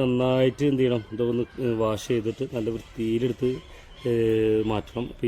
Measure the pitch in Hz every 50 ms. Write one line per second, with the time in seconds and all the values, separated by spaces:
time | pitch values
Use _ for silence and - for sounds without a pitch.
0 | 135 127 123 123 127 127 127 131 131 131 - - 143 147 135 127 131 123 123 117
1 | 110 - 110 113 120 120 120 120 120 - - - 131 120 117 110 113 110 107 104
2 | - - 127 117 104 113 107 - 135 - 135 120 107 113 113 113 - - - 123
3 | 113 110 113 117 127 127 113 - 127 127 131 - - - - - - - - -
4 | - 127 117 117 113 113 110 110 110 110 110 110 107 110 110 104 - - - 117
5 | 123 - - - -